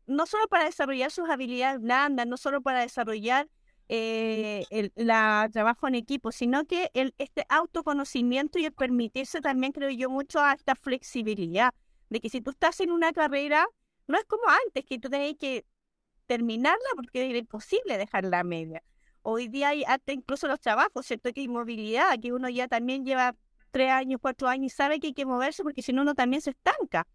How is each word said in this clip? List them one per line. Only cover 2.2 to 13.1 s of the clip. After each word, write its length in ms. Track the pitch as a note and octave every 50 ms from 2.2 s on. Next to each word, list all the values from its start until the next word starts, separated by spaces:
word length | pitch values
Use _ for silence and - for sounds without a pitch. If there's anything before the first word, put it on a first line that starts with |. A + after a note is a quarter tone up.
| A#3+
no 100 | A#3+ B3
solo 240 | - - C4+ C#4 C#4
para 200 | B3+ C4+ B3+ B3
desarrollar, 680 | A#3+ A#3+ - B3 A#3 A3 A3 A3 G#3 A#3 B3+ C#4 D4 - _ _ _ _ _ _ _ -
eh, 760 | - A3+ A3+ A3+ A3 A3 A3+ A3 A3 A3 A3 G#3+ G#3 G3 F3 -
el, 220 | G3+ A3 G#3 - -
la 540 | - A#3 A3+ A3+ A3 G#3+ G#3+ G#3+ G#3+ A3 A3+
trabajo 360 | G#3+ A3+ G#3 A#3 A#3+ - D#4 C4+
en 80 | B3+
equipo, 340 | A#3+ A3 - C#4 B3+ - A3+
sino 340 | - - A#3+ A#3+ C4 C#4+ D4+
que 260 | - F4+ F4 F#4 - -
el, 200 | B3+ C4 C4 - -
este 260 | C#4+ - _ D4 - -
autoconocimiento 1120 | C#4 D#4 E4+ - - E4 - D4+ C#4+ C#4+ C#4 - - B3 A#3+ A#3+ B3 C4+ D4 D4 - F4+
y 80 | D#4
el 60 | D#4
permitirse 680 | - - C4 B3 B3 A#3+ A#3 G#3+ - B3+ C4+ - - D#4+
también, 320 | D4 C#4+ C4 B3+ C4 C#4
creo 180 | - D4 C#4 C#4
yo, 200 | C4 A#3 C4 B3+
mucho 300 | C4 C#4 C#4 - - D4+
a 120 | C#4+ C#4
esta 240 | C4+ - _ C#4 C4
flexibilidad, 960 | - - C4+ B3+ C4 - - - A#3+ G#3+ G#3+ G#3+ G3 F3 E3 E3+ G3+ B3 B3+ - _ _ _ _ _ _ _
de 120 | G#3+ G#3+
que 80 | - A3
si 120 | - B3+
tú 100 | - C#4
estás 300 | C#4 - - E4 E4+ -
en 120 | F#4+ F4
una 200 | E4+ E4+ E4 E4